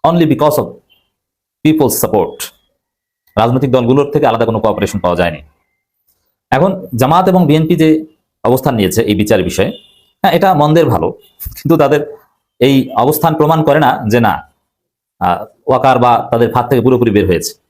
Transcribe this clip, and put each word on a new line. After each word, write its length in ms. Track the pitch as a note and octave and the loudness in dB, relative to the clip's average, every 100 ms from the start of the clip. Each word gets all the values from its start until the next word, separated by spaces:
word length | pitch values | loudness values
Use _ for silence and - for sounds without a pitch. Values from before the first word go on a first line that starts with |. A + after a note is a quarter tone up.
Only 220 | D#3 F3 D#3 | 0 2 0
because 240 | C#3 D3 D3 | 2 0 0
of 60 | - - _ _ _ _ _ _ _ _ D#3 | -4 -12 _ _ _ _ _ _ _ _ 0
people's 300 | D#3 C3 - | 2 0 0
support। 320 | A2+ G2+ E2 - - _ _ _ _ _ _ _ _ - | -2 -2 -2 -8 -16 _ _ _ _ _ _ _ _ -2
রাজনৈতিক 340 | A#2 B2+ C3+ B2+ | 0 0 0 0
দলগুলোর 320 | A#2+ C#3 C#3 | 2 0 0
থেকে 120 | D3 C3 | 0 0
আলাদা 160 | A#2 A2+ | 0 -2
কোনো 100 | A2 | 0
কোঅপারেশন 360 | A2 G2+ G2+ G2+ | -2 -2 -4 -2
পাওয়া 140 | F2+ F2 | -2 0
যায়নি। 220 | F2 D#2 D2+ _ _ _ _ _ _ _ _ _ _ | -2 -4 -16 _ _ _ _ _ _ _ _ _ _
এখন 200 | C3 F#3 F#3 - A2+ | -2 0 -2 -8 -2
জামাত 240 | C3 E3+ F3+ | 2 2 2
এবং 100 | F3+ D#3+ | 2 2
বিএনপি 260 | D#3 D#3+ F3 | 2 0 2
যে 60 | D#3+ D#3 - _ _ _ | 2 2 -4 _ _ _
অবস্থান 300 | A3 B3+ C4 A#2+ | -2 0 0 0
নিয়েছে 220 | F#2 G2 G#2+ | 0 0 -2
এই 60 | G#2 | -2
বিচার 180 | G#2 G#2+ F2 | 0 0 -2
বিষয়ে, 200 | - G#2 - _ _ _ _ | -4 -4 -6 _ _ _ _
হ্যাঁ, 120 | G3 E3+ | -2 2
এটা 120 | F#3+ E3 | 0 2
মন্দের 260 | D3 D#3+ D3 | 2 2 2
ভালো, 140 | F#2+ E2 - _ _ - - | 0 -4 -8 _ _ -18 -10
কিন্তু 180 | C#3 D#3 | -2 2
তাদের 180 | C#3 D3+ D3 - _ _ _ _ | 2 0 -2 -14 _ _ _ _
এই 160 | B2+ C3+ B2+ G#2+ | 0 2 0 -2
অবস্থান 280 | B2+ D3+ E3 D#3 | 0 0 -2 0
প্রমাণ 200 | D3+ D#3+ D#3 | 0 0 2
করে 120 | C#3+ C3+ | 2 0
না 60 | C#3+ A2+ | -2 -2
যে 80 | A#2+ A2 | 0 0
না, 60 | C#2+ - _ _ _ _ _ _ _ | -2 -10 _ _ _ _ _ _ _
আহ, 180 | F#2 F2 - _ - | -4 -4 -6 _ -2
ওয়াকার 280 | B2+ C3 B2 | 0 2 2
বা 80 | A#2+ A2+ - | 2 2 0
তাদের 180 | A#2 A#2 | 0 0
ফাঁদ 120 | B2+ - | 0 0
থেকে 120 | C3+ A#2+ | 0 2
পুরোপুরি 260 | B2+ A#2 G#2 | 2 2 0
বের 100 | F2+ | 0
হয়েছে। 220 | E2+ - - _ | -2 -4 -14 _